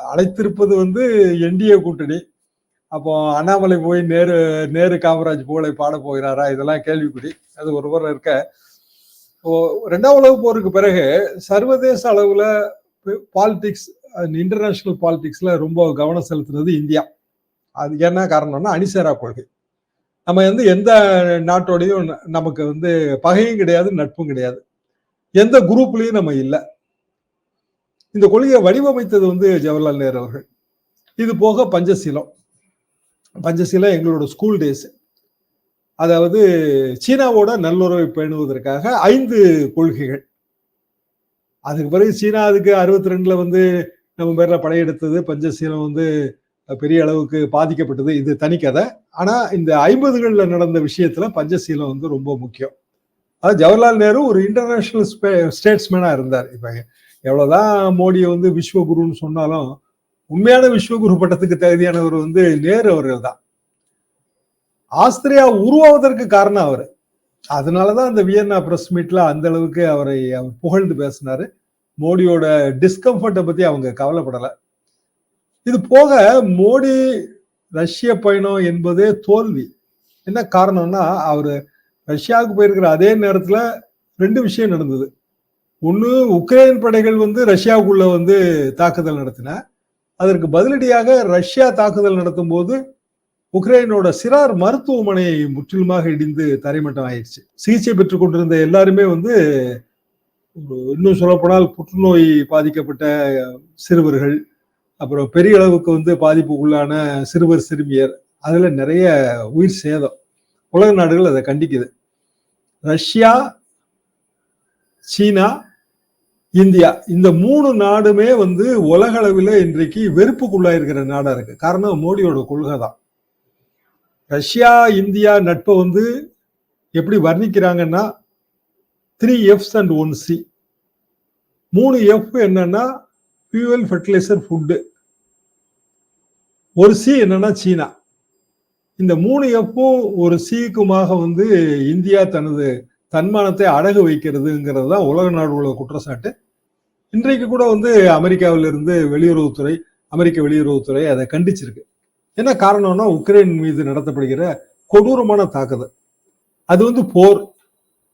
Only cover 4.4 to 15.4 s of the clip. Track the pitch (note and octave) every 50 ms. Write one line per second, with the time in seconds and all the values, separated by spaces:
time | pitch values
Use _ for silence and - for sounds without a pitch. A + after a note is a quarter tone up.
4.4 | E3 D#3+ D#3 D#3 D#3 C#3+ D3 E3 F3 F#3 F#3 D#3+ - E3+ D#3+ E3 E3 E3 D#3 C#3+
5.4 | C3 C3 D3+ D#3+ D#3+ D#3 C3+ - D3 D3 D3+ D3+ C3 C#3+ C#3 C3+ C3+ C3+ C3+ C3+
6.4 | C#3+ C#3 C#3 C3 C#3 D3 D#3 D#3 D3+ D#3 D#3 D#3+ D3+ D3 B2+ B2+ B2 D#3 D#3+ _
7.4 | _ _ _ - D3+ D#3 D3 C#3+ C#3 D3 D3+ E3 D#3 D3+ D3 C3 _ D#3+ C#3+ C3
8.4 | D3+ - _ _ _ _ _ _ _ _ _ _ _ _ _ _ _ _ _ _
9.4 | _ E3 E3 E3 E3 E3 D3+ G#3+ A#3 G3+ F3 F3+ A3 C#4 C#4+ C#4 C4+ C4 C4 A3
10.4 | A3 A#3 A#3 A3+ G3 F#3+ F3+ G3 G3+ G3+ F3+ F3+ D3 C3+ D3 F3+ G3+ - - F#3
11.4 | - - G3 G#3 G#3+ B3+ C4 B3+ B3 C4 B3+ - - A#3+ G#3+ G3+ G#3 G3+ G3 G3+
12.4 | G#3 G#3+ G#3+ G#3 G#3 G3+ - - _ _ _ _ _ G3 G3+ G3+ - _ _ F#3
13.4 | G3+ A3+ G#3+ E3+ F3 G#3 - - - - - _ _ _ _ F#3 F3 D#3+ D#3 D#3+
14.4 | F3 F#3 G#3 G#3+ G#3 G#3 G3 G3 - G3 E3+ - E3+ E3 E3 D#3+ - D3+ D3+ -